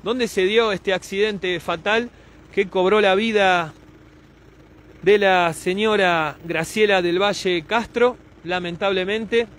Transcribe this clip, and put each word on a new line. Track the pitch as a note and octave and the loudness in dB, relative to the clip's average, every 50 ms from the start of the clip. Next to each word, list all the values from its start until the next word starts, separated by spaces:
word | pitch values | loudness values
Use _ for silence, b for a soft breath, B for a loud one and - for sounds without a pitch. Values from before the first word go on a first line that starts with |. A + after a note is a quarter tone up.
donde | - F3+ A#3+ B3+ A#3+ G#3 | -4 -4 -4 -2 -4 -2
se | - G3+ F#3 | -2 0 0
dio | F#3+ G#3+ A3+ A#3 A3 | 2 2 2 2 2
este | G3 F3+ - G3 F#3+ | -2 -4 -2 -4 -4
accidente | F3+ - - G3 G3 G#3 A3 G#3 F#3 F#3+ F#3 F3+ E3 | -4 -4 -8 -4 -2 -2 -2 -2 -6 -6 -4 -6 -4
fatal | - - E3+ E3+ D#3+ G3+ G#3+ A3+ A#3+ A#3+ B B B B B B B B - | -4 -6 -6 -4 -2 0 0 0 -2 -4 B B B B B B B B -2
que | G3 G#3 F3+ | -2 -2 0
cobró | - F#3+ F3+ F#3 G3+ G#3+ | 0 0 2 2 4 4
la | G#3 G3 F#3+ | 4 4 2
vida | G3 A3 A3+ A3 G#3 G3 F#3+ F#3 F3 E3 D3+ - - - - - - - - - - _ - - - - - - - - - - - - - - - | 2 0 0 0 2 2 4 2 2 0 -4 -10 -20 -20 -20 -20 -20 -20 -20 -20 -20 _ -20 -20 -20 -20 -20 -20 -20 -20 -20 -20 -20 -20 -20 -20 -4
de | - F3 G#3 G#3+ | 2 2 4 4
la | G3+ F#3+ F#3 F3+ F3 E3+ | 4 4 4 4 2 0
señora | D#3+ - - F#3 F#3 G3+ G#3+ A3 G#3+ G3+ G3 F3+ F3 E3 D#3 D3+ - - - | -2 -4 -4 -4 -2 0 0 0 2 2 2 2 2 0 0 -2 -6 -10 -10
Graciela | E3 E3+ D#3+ E3 - - A3 G#3+ G#3 G3+ F#3 | -6 -4 -4 -4 -4 0 0 2 4 4 2
del | F3 E3+ E3 F3+ | 2 0 0 0
Valle | G3 G3+ F#3 - - F#3 F3+ E3+ D3+ | 0 0 -2 -2 -4 -2 -2 -2 -4
Castro, | - G#3 A#3 A3 - - A#3+ A#3 B3 A#3+ - - - - - - | -2 -2 -2 -2 -2 0 2 2 2 0 -2 -18 -20 -20 -18 -8
lamentablemente. | E3 F3+ F3+ F3+ F3 E3+ E3+ G#3 G3 G3 F#3+ F#3 F#3+ G#3 A3 A3+ F#3+ A#3 A#3 A#3 G#3+ - | -6 -6 -6 -6 -8 -6 -4 -2 -2 0 -2 -2 -2 -4 -6 -4 -2 -2 -2 -2 -2 -8